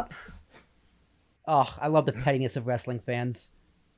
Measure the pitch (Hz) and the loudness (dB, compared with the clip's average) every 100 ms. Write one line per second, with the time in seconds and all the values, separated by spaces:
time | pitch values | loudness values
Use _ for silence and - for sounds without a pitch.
0 | 240 - - - - - _ _ _ _ | 2 -8 -18 -20 -20 -20 _ _ _ _
1 | _ _ _ _ - 151 127 - 147 156 | _ _ _ _ 2 4 4 0 2 4
2 | 143 113 139 139 127 139 120 120 - 123 | 4 0 2 2 0 -2 -2 -2 -2 -6
3 | - 120 123 120 - _ _ _ _ | -4 -2 -2 -4 -8 _ _ _ _